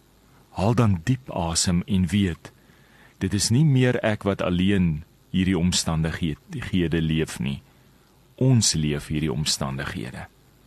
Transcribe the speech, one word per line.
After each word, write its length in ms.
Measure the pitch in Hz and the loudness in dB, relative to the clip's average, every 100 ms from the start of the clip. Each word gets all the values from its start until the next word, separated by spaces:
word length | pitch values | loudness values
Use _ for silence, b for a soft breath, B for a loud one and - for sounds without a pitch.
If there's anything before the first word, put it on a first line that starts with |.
| _ _ b b b | _ _ b b b
Haal 260 | - 98 117 | -2 0 4
dan 260 | 113 87 | 2 2
diep 280 | 98 127 - | 0 -2 -4
asem 500 | - 82 82 - 87 - | -6 -2 -2 0 0 0
en 220 | 95 87 | 0 0
weet, 440 | 101 95 80 - b b b b b b b | 2 0 -2 -12 b b b b b b b
dit 160 | 95 | -2
is 160 | 101 - | -2 2
nie 160 | 120 160 | 4 4
meer 340 | 131 127 120 | 4 4 2
ek 240 | 110 107 | 0 0
wat 180 | 101 98 | -2 0
alleen 600 | 82 90 95 101 87 76 - _ _ 92 | 0 2 2 4 2 0 -8 _ _ 0
hierdie 200 | 92 92 | 2 2
omstandighede 1400 | 90 - - 80 80 - 82 71 - 139 90 92 82 82 | 2 0 -2 -2 -2 -2 -4 -6 -10 -12 -4 0 0 0
leef 360 | 80 78 76 - | 0 0 -2 -4
nie. 220 | 67 67 b b b b b b _ - | -8 -8 b b b b b b _ -2
Ons 320 | 131 120 - | 4 4 4
leef 340 | 80 76 73 - | 0 0 -2 -4
hierdie 180 | 76 76 | -2 -2
omstandighede. 960 | 65 76 - 67 67 69 - 62 - 92 _ _ _ | -2 -2 -2 -4 -6 -8 -8 -10 -12 -16 _ _ _